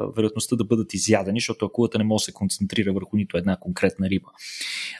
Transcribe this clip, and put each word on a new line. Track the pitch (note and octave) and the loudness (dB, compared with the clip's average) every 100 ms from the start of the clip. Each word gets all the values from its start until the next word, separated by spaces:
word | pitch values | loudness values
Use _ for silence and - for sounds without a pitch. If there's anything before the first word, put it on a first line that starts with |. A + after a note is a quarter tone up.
| G2+ A2 | -2 0
вероятността | A2 A#2 - A#2 | 0 0 -2 0
да | |
бъдат | G#2 A#2 A2 | 2 2 0
изядени, | F#2+ G2 G#2+ F#2+ A2 | -2 2 2 4 -2
защото | - A2 G#2 | -2 -2 -2
акулата | - A2+ A2 | 2 2 2
не | |
може | G#2+ G#2+ | 2 0
да | |
се | - | 0
концентрира | - G2 - G2 - G2 | -2 -2 0 -2 0 2
върху | F#2+ F#2 G#2+ | 0 0 -2
нито | G2 F2 | 0 0
една | F#2 F#2 | 0 -2
конкретна | - F2+ G2 - - | -4 0 0 2 0
риба. | - - - - - - - - | 0 -2 -18 -14 -10 -8 -6 -8